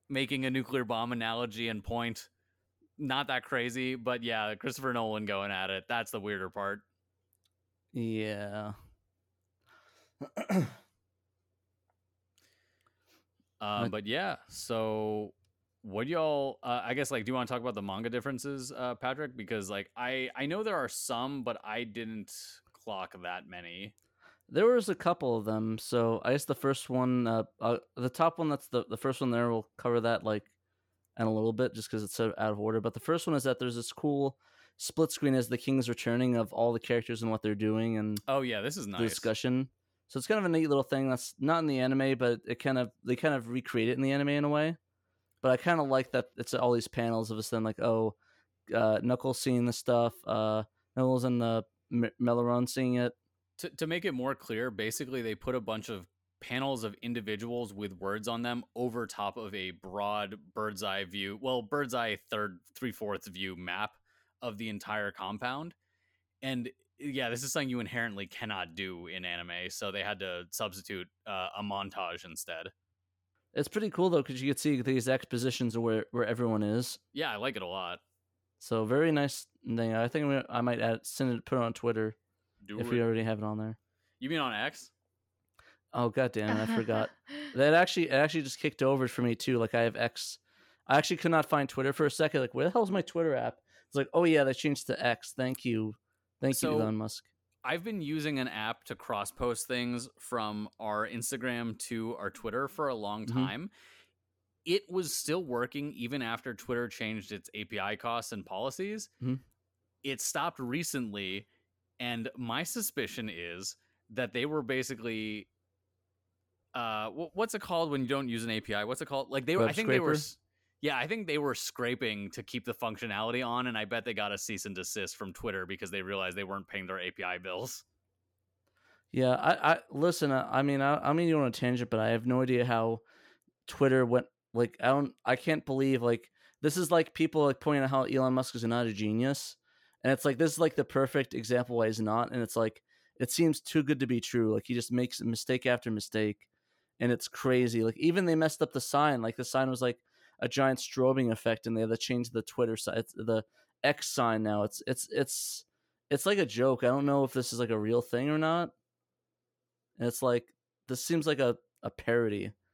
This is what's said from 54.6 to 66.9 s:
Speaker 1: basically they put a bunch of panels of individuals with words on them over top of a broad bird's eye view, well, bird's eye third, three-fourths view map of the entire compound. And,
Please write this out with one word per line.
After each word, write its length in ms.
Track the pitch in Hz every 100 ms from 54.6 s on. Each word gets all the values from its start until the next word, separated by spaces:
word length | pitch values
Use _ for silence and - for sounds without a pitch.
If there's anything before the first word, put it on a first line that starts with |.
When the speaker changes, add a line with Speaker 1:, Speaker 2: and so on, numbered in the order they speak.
| 123
Speaker 1:
basically 520 | 101 110 110 127 131
they 120 | 113 107
put 180 | -
a 60 | 127
bunch 280 | 107 110 107
of 160 | 104 85 _ _ _
panels 420 | - 123 135 131
of 100 | 107 101
individuals 680 | 120 120 104 104 117 120 113
with 200 | 98 104
words 340 | 90 95 104 107
on 140 | 117
them 220 | 120 120 -
over 320 | 117 123 117 110
top 300 | - 101 120
of 180 | 107
a 160 | 98 92
broad 640 | 85 95 98 101 107 101 104 87
bird's 280 | 110 107 98
eye 220 | 104 95
view, 340 | 95 101 98 101
well, 220 | 131 127
bird's 320 | 107 143 139
eye 240 | 120 117 101 -
third, 300 | 110 104 87 _
three-fourths 540 | - 127 104 104 98 -
view 260 | 90 95 87
map 400 | 87 90 107 _ _ _ _ -
of 160 | 123 104
the 100 | 113
entire 420 | 104 - 107 101
compound. 600 | - 95 104 123 135 165 - _ _ _ _ _ -
And, 280 | 135 127 123 - _